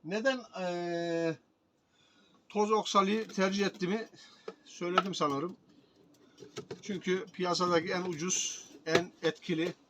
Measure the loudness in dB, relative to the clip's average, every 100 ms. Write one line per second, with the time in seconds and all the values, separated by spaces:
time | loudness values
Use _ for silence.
0 | -4 -2 0 -2 -6 -6 -4 -2 -2 -2
1 | -2 0 0 -2 _ _ _ _ _ _
2 | _ _ _ _ _ 0 2 2 4 2
3 | 4 0 -2 0 2 2 -2 0 -2 -2
4 | -4 -14 -20 -16 -16 -16 -20 -8 0 0
5 | 0 0 0 0 -4 -10 _ -20 _ _
6 | _ _ -20 -20 -16 -14 -14 -14 -8 -4
7 | 0 0 -2 -2 0 2 4 4 2 -2
8 | -2 -2 -2 0 -2 -6 -14 -12 2 2
9 | 2 -2 -2 -2 -4 0 0 -4 _